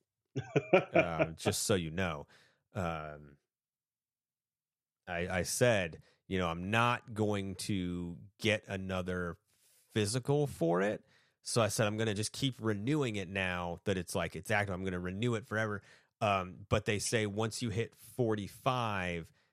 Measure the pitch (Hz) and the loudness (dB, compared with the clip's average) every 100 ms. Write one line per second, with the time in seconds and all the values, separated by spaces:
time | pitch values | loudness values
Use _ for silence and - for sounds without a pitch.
0 | _ _ _ 131 762 - - - - 170 | _ _ _ -8 -2 0 4 2 4 4
1 | 87 82 160 82 107 98 - 98 80 82 | 4 2 -2 -2 -2 0 2 2 0 0
2 | 90 76 71 - _ _ _ - 87 80 | -2 -2 -8 -18 _ _ _ -4 -2 -4
3 | 78 73 73 73 _ _ _ _ _ _ | -8 -12 -18 -20 _ _ _ _ _ _
4 | _ _ _ _ _ _ _ _ _ _ | _ _ _ _ _ _ _ _ _ _
5 | - 85 90 92 82 - 123 107 85 78 | -6 -4 -2 -2 0 2 4 4 0 -6
6 | - _ - 92 87 85 92 113 120 120 | -20 _ -4 0 0 -2 0 2 2 0
7 | - 110 104 101 98 92 - 101 90 87 | -2 -2 0 0 -2 -6 -2 -2 -2 -4
8 | 87 87 101 - 110 104 - 98 95 92 | -6 -10 -16 -2 0 0 -2 -6 -4 -4
9 | 90 90 87 82 _ _ _ _ _ 110 | -2 -2 -4 -8 _ _ _ _ _ 0
10 | 101 123 131 143 139 - 165 175 196 - | 0 0 0 0 0 0 2 2 2 -2
11 | _ _ _ _ - 123 107 - 104 107 | _ _ _ _ -2 2 4 4 2 2
12 | 113 101 107 - 139 120 110 101 113 156 | 2 0 -2 -2 -4 0 -2 0 0 2
13 | 127 104 90 98 92 90 87 85 - 92 | 2 -2 -2 -2 0 0 -2 -2 0 0
14 | 87 95 85 82 - 104 104 90 95 90 | 0 -2 -2 -4 0 0 2 -2 -2 -2
15 | 90 95 123 113 - 107 110 101 - - | -4 -2 0 0 -2 -2 -2 -4 -10 -20
16 | _ - 110 98 92 92 101 110 107 104 | _ 0 2 2 0 -8 -2 0 2 0
17 | - 117 107 101 110 - 120 104 113 - | 2 2 2 0 -2 -2 -2 -2 -4 -8
18 | - - 117 107 90 - 131 127 113 98 | -8 0 2 2 -2 -4 -2 0 0 0
19 | 90 85 80 _ _ | -2 -2 -6 _ _